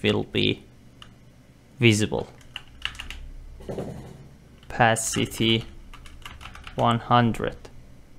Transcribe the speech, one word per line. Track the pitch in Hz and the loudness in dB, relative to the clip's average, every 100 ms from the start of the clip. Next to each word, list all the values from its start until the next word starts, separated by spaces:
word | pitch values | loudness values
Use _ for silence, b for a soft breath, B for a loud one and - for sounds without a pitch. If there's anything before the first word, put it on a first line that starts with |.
will | 107 104 | 0 0
be | 107 110 104 104 - - - - - - - - - - - - | 0 0 2 0 -6 -20 -20 -20 -20 -20 -20 -20 -20 -20 -16 4
visible. | 117 104 107 62 - - - - - - - - - - - - - - - - - - - - - - - - - | 6 6 4 0 -4 -12 -18 -18 -18 -12 -10 -10 -12 -12 -14 -14 -16 -14 -12 -10 -10 -12 -14 -18 -20 -20 -20 -20 -6
Opacity | - 117 113 - - 117 - 113 113 - - - - - - - - - - - - | 2 4 4 0 -2 -2 2 2 2 0 -12 -18 -18 -18 -18 -16 -16 -16 -16 -8 0
one | 120 117 | 2 2
hundred. | - 120 117 107 - - - - - - - | 4 6 6 2 -2 -6 -12 -20 -20 -20 -20